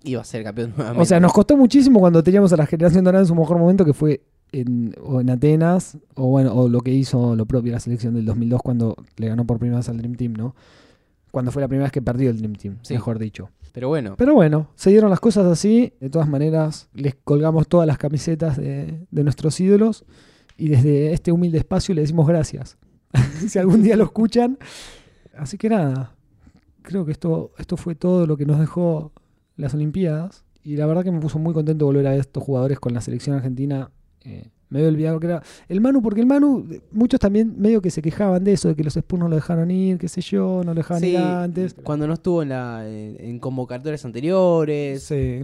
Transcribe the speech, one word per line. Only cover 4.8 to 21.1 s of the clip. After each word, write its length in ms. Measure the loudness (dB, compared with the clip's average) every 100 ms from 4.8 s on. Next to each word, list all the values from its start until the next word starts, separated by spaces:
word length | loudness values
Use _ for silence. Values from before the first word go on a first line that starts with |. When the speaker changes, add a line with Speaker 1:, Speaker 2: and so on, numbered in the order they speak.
| -4 -8
Speaker 2:
o 180 | -4 -2
en 80 | 0
Atenas, 680 | 2 4 4 4 2 -2 -16 _
o 140 | -4 2
bueno, 260 | 4 4
o 140 | 2 2
lo 120 | 2
que 120 | 2
hizo 420 | 0 0 0 0 0
lo 80 | 0
propio 260 | -2 -2
la 80 | -4
selección 340 | -4 -4 -2
del 100 | -2
dos 120 | -2 -2
mil 120 | -2
dos 140 | -2
cuando 340 | -2 -2 -2 -4 -14 -8
le 120 | -6
ganó 160 | -4 -2
por 120 | -2
primera 200 | -2 -4
vez 100 | -4
al 100 | -8
Dream 160 | -8
Team, 180 | -6 -6
¿no? 200 | -6 -10 -12 _ _ _ _ _ _ _
Cuando 180 | -6 -4
fue 100 | -4
la 80 | -2
primera 160 | -2
vez 80 | -2
que 80 | -2
perdió 300 | -4 0 0
el 80 | 0
Dream 160 | -6
Team, 240 | -8 -12 -12
Speaker 1:
Sí. 120 | -8
Speaker 2:
mejor 240 | -6 -4 -6
dicho. 320 | -8 -10 -20 _ -18
Speaker 1:
Pero 160 | -8 -4
bueno. 260 | -4 -4 0
Speaker 2:
Pero 160 | 4
bueno, 360 | 6 6 4 -4 0
se 140 | 6
dieron 200 | 6 6
las 100 | 4
cosas 240 | 2 4 2
así. 460 | 2 4 4 2 -4
De 80 | -6
todas 200 | -2 0
maneras, 600 | 0 0 0 -2 -6 -16
les 200 | -6 -6 -4
colgamos 440 | 0 2 2 0 2
todas 180 | 2 2
las 120 | 0
camisetas 580 | -2 -4 -4 -4 -4 -4
de, 500 | -6 -8 -10 -12 -8
de 140 | -2
nuestros 360 | -2 0 -2 0
ídolos. 460 | 2 4 2 -4 _ _ _ _ _ -6
Y 120 | 0
desde 440 | 2 2 2 0